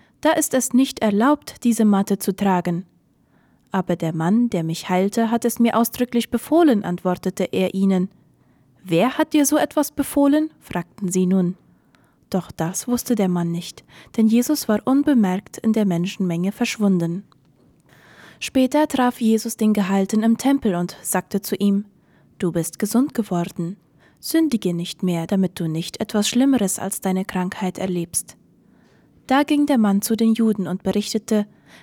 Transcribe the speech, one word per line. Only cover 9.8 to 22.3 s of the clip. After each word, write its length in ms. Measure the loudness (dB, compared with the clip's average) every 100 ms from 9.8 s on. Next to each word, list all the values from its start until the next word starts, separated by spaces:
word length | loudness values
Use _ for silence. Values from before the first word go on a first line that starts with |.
| -2
befohlen?“, 600 | -4 -2 2 4 2 0 -6
fragten 500 | -8 -8 -8 -8 -4
sie 180 | 0 2
nun. 280 | 2 0 -4 _ _ _ _ _ _ _
Doch 220 | -6 -6
das 380 | -6 -6 -6 -4
wusste 260 | -4 -2 0
der 140 | 0
Mann 220 | 0 -2
nicht, 340 | -4 -8 -16 -20 -20 -8 0
denn 100 | 2
Jesus 400 | 2 2 -2 0
war 140 | -2 2
unbemerkt 720 | 2 4 2 2 -2 -6 -4
in 140 | 0
der 140 | 2 2
Menschenmenge 640 | 0 -2 -4 -2 -2 -4
verschwunden. 720 | -2 -6 0 2 2 0 -6 -10 _ _ _ _ _ _ _ _ -20 -20 -14
Später 440 | -4 0 2 2 2
traf 340 | 2 0 0
Jesus 340 | 0 0 -2 -2
den 160 | 0
Geheilten 520 | 2 0 0 0 0
im 120 | 2 2
Tempel 380 | 2 0 0
und 240 | -2 -4 -8
sagte 400 | -6 -4 -4 -6
zu 100 | -4
ihm: 320 | 0 2 0 -2 _ _ _ _